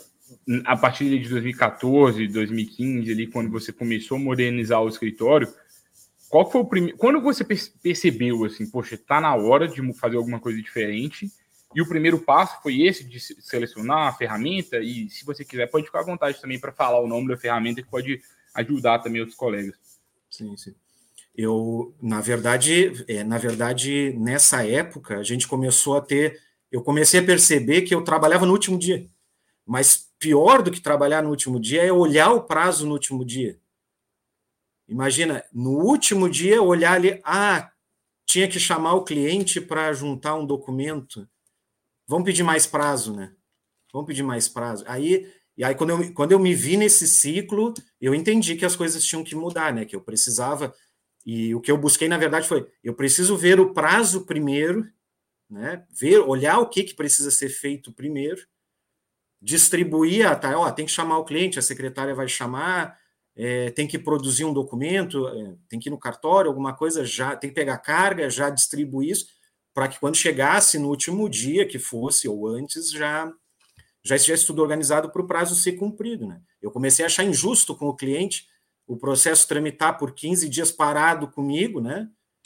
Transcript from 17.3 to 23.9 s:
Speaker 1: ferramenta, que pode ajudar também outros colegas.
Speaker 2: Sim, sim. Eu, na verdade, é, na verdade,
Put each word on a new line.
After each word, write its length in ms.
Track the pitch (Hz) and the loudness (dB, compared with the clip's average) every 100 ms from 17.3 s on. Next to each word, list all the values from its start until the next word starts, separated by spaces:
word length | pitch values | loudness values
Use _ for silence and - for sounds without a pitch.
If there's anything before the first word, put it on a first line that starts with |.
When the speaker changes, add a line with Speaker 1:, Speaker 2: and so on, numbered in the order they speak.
| 123 | -4
Speaker 1:
ferramenta, 440 | 117 117 113 120 | -2 -2 -2 -6
que 80 | 123 | -8
pode 320 | 127 127 131 _ _ _ | -8 -6 -8 _ _ _
ajudar 460 | - 117 143 123 117 | -8 -4 0 2 2
também 220 | 117 113 | 0 -6
outros 160 | 113 - | -6 -6
colegas. 360 | 127 104 98 - _ _ _ _ _ | -4 -4 -8 -12 _ _ _ _ _
Speaker 2:
Sim, 280 | - 107 101 | -16 -16 -16
sim. 180 | 98 - _ _ _ _ _ | -20 -20 _ _ _ _ _
Eu, 600 | - 110 110 113 117 120 - | -6 -2 -2 -2 -4 -8 -8
na 180 | 120 107 | -6 -4
verdade, 840 | 110 120 113 127 147 170 185 120 - | -2 -2 2 2 2 4 2 0 -8
é, 160 | 104 | -6
na 140 | 107 117 | -4 -2
verdade, 760 | 120 113 120 127 135 | -2 -2 -2 -2 -2